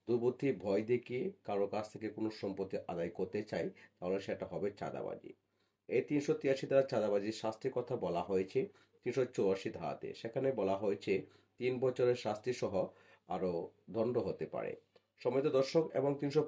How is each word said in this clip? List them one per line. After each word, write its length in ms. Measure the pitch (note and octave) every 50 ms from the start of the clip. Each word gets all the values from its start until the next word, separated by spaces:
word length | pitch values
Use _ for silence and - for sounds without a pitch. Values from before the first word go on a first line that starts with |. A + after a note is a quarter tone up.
| _ -
দুর্বৃত্তির 460 | A#2 A#2 A#2 B2 B2 - - C#3 A#2+ F#2
ভয় 240 | F2+ G#2 G2 G2+ A2
দেখিয়ে 400 | A2 B2 A#2+ - - B2 B2 - F#3+ F#3+ - _
কারো 220 | - G#2 G2+ G2+ G2
কাছ 160 | - G#2 G#2+ -
থেকে 180 | - G#2 A2 G#2+
কোনো 200 | - A2+ G#2+ G#2+
সম্পত্তি 460 | - - - G2+ F#2+ F#2+ G2 F#2+ - - - -
আদায় 240 | F2 E2+ E2+ F2 - -
করতে 220 | F#2 F#2 - G#2 G#2
চায়, 260 | - - - - G3 F#3+ - - - _
তাহলে 240 | _ F2+ F2+ F#2+ G2+
সেটা 260 | G2+ - G2+ - -
হবে 220 | - F2+ D#2+ F#2 G#2
চাঁদাবাজি। 640 | G2 - - C#2+ C2 C2 A1 G1+ G1+ - - - - _ _ _ _ _ _ _ _ _ _ -
এই 140 | F#2 A#2+ -
তিনশো 300 | - D3 D3 C#3+ - D#3
তিরাশি 320 | D#3 - C#3 C3+ C3+ -
ধারা 180 | - C3 C3+ C3+ C3+
চাঁদাবাজির 460 | C3 A2+ G#2 G#2 G#2 G#2 G2+ G#2+ A2 - -
শাস্তির 300 | A2 A2 - - C3+ - B2
কথা 160 | A#2 - C3
বলা 260 | A#2 G2 F2 E2+ E2+ F2
হয়েছে 380 | - G2 F#2+ F#2+ - - C3 F#3+ - - - _ _ _ _ _
তিনশো 160 | B2 A#2+ C3+ B2+ B2 -
চৌরাশি 340 | - A2 F#2+ F#2+ F#2+ - A2+
ধারাতে। 380 | - - E2 D2 C#2 - - - -
সেখানে 340 | - - A2+ - C3+ C3 C3+ C3+
বলা 240 | A2+ G2 F#2+ G2
হয়েছে 360 | G2 G#2+ G2+ G2+ G#2 - - G2 - - - - - _ _ _ _
তিন 140 | B2 B2+ B2+ B2
বছরের 400 | C3 B2+ B2+ - B2+ B2 B2 B2 -
শাস্তি 280 | A2 G#2 - - B2+ B2
সহ 220 | - - G#2 G2 F#2 - - - - - - - _ _ -
আরও 240 | F2 F2+ F#2 F#2 F2 E2 - - - _ _ -
দণ্ড 240 | F2+ A2 A2+ A#2+ B2 B2
হতে 280 | G2 F#2+ - - D#2+
পারে। 260 | D2+ - - G#1+ G1+ - - _ _ _ - _ _ _ _
সম্মানিত 280 | - B2+ B2 C3+ C#3 D3+ -
দর্শক, 320 | C3 C3+ - - E3 D#3 - -
এবং 160 | - C3 C#3+ C#3+ C#3
তিনশো 240 | - C#3+ C#3+ D3+ D3